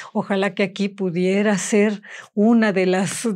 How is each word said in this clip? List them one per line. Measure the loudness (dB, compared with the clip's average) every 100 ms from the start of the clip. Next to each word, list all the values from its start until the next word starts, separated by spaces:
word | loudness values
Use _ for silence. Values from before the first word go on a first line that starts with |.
| -8
Ojalá | -6 -4 -2 -2
que | -2
aquí | -4 -2 -6
pudiera | -4 -4 -2 0 0 0 0
ser | 0 2 2 0 -10 -20 -8
una | 0 4 4 4
de | 2 2
las, | 2 -2 -4 -4